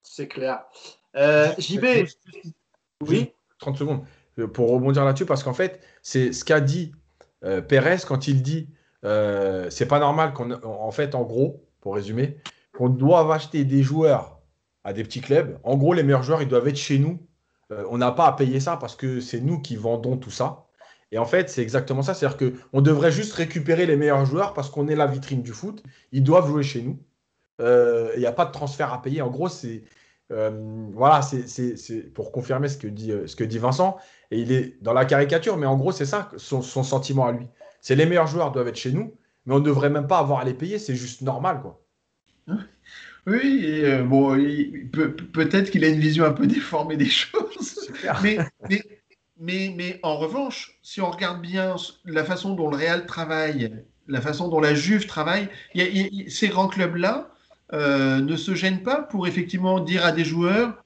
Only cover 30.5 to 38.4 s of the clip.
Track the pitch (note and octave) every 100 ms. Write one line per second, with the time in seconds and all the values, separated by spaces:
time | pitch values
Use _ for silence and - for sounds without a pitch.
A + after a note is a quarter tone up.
30.5 | A2 G#2+ A2 G#2+ G2+ C3+ D3+ C3+ C3+ B2
31.5 | - B2 G#2 - A2+ - - G#2 - B2
32.5 | C3 C#3+ C3+ G#2+ G#2 A2 G#2 D#2+ - A2+
33.5 | A2 A#2+ C3+ F3+ F#3+ - _ _ A2+ A#2
34.5 | C3 G#2 - G#2+ C3 D3 C#3+ C#3+ E3 E3
35.5 | F#3+ C#3 C3+ C#3+ F#3 C#3+ G#3 G3+ F#2 -
36.5 | C3+ B2 C3+ C3 C3+ - C3+ B2 A#2+ B2
37.5 | _ - _ - C#3 D#3+ F3 D#3 D#3+